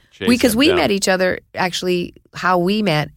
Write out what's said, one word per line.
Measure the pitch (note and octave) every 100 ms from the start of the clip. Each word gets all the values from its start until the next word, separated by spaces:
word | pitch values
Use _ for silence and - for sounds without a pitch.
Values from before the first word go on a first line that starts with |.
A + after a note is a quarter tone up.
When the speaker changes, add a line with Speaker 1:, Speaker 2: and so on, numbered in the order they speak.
| _
Speaker 1:
chase | - G#3+
Speaker 2:
We, | B3
'cause | B3
Speaker 1:
him | A3
Speaker 2:
we | D#4
Speaker 1:
down. | F4+
Speaker 2:
met | C#4+
each | G3 G3
other, | F#3 F3+ - _
actually, | - F#3 - F#3 F3+ - - _
how | - F3+ F3+
we | F3 G#3+
met | G3 D3+ D3